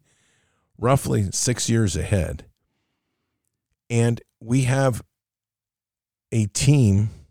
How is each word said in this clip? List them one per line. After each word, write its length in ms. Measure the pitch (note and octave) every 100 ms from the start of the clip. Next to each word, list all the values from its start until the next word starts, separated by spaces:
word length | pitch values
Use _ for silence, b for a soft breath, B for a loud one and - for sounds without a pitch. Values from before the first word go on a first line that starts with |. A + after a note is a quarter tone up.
| _ _ _ _ _ _ _ -
roughly 520 | A2+ C#3 - A2+ F#2+
six 380 | - - A#2+ -
years 260 | A2+ G#2+ D#2+
ahead. 480 | D2+ G2+ E2+ - - _ _ _ _ _ _ _ _ _ _ _ _ _ _
And 300 | A#2 A#2 A#2 - _
we 220 | A2 B2+
have 380 | B2 C3 C3+ G2+ - _ _ _ _ _ _ _ _ _ _ _ _
a 180 | A2+ G#2+
team, 640 | - C3+ D3 A2+ G2 G#2+ - -